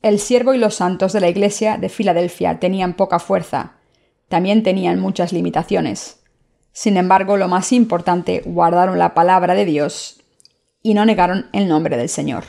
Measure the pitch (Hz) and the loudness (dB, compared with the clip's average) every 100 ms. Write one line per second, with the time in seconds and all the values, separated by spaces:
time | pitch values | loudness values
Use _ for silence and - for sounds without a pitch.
0 | 220 208 - 247 247 262 220 - 180 180 | 2 0 2 2 2 2 0 0 -4 -2
1 | 190 202 175 180 196 202 220 208 185 - | -2 2 0 2 -2 0 -4 -2 -6 -2
2 | 190 170 180 - 175 165 180 190 185 175 | 0 0 -2 -2 -4 -2 -2 -2 -4 -2
3 | 190 175 - 196 160 135 - _ _ _ | -2 -2 0 -4 -2 -8 -8 _ _ _
4 | _ _ _ 180 185 220 208 190 180 180 | _ _ _ -2 2 2 2 0 0 -2
5 | 190 190 175 175 175 160 165 196 156 - | -2 -2 -2 -2 -2 -4 -2 -2 -2 -8
6 | - - _ _ _ _ _ - 226 190 | -12 -20 _ _ _ _ _ -4 0 0
7 | 180 190 190 202 185 185 180 247 226 175 | 4 2 2 0 2 0 2 2 2 0
8 | 175 180 175 180 - 175 170 175 185 180 | 0 -2 -2 -4 -4 0 2 4 2 2
9 | 170 - 175 185 180 190 190 147 147 - | 0 2 4 4 4 2 2 0 -2 -6
10 | - _ _ _ _ _ _ _ 220 208 | -16 _ _ _ _ _ _ _ 0 2
11 | 214 190 180 190 - 202 196 156 165 131 | 4 4 2 0 -4 -2 0 0 0 -2
12 | 120 - 147 123 | -4 -4 -6 -6